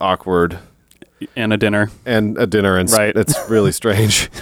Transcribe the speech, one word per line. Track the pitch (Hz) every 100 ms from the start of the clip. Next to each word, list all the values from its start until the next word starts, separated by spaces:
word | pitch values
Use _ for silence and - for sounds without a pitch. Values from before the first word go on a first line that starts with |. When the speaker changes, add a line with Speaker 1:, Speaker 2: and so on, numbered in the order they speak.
Speaker 1:
awkward. | 95 92 92 87 85 87 - _ _ _ - - -
Speaker 2:
And | 127 110
a | 107
dinner. | 107 104 104 - 131
Speaker 1:
And | 113 104 -
a | 107
dinner, | 104 98 92
and | 92
s-, | 110
Speaker 2:
Right. | 104 107
Speaker 1:
it's | 104 - -
really | 110 98
strange. | - 113 101 107 - - -